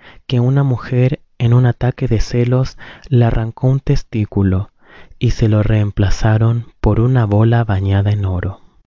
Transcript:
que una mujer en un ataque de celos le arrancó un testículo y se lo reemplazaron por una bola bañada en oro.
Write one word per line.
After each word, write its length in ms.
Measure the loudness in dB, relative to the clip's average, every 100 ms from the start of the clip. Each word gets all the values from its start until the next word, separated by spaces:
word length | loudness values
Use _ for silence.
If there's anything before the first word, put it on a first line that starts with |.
| -20 -20 -4
que 140 | -2
una 240 | 2 0
mujer 560 | 0 -2 -2 0 0 -2 _ -4
en 160 | 2
un 120 | 4 2
ataque 420 | 0 -4 -2 -2
de 120 | 0
celos 580 | 0 0 0 0 -2 -8 -20 -20 0
le 160 | 2 2
arrancó 420 | 0 -4 -2 -2
un 100 | 0
testículo 920 | 0 -2 -2 -6 -4 0 0 0 -4 _ _ -20 -20 -4
y 80 | -2
se 160 | 0 0
lo 160 | 2
reemplazaron 1080 | 2 0 0 -2 0 2 2 2 0 -2 -6 -4
por 180 | -2 2
una 280 | 2 0 0
bola 360 | 2 2 2
bañada 480 | 0 -2 0 0 0
en 140 | -2
oro. 360 | -2 -4 -6 -10 -20 _ _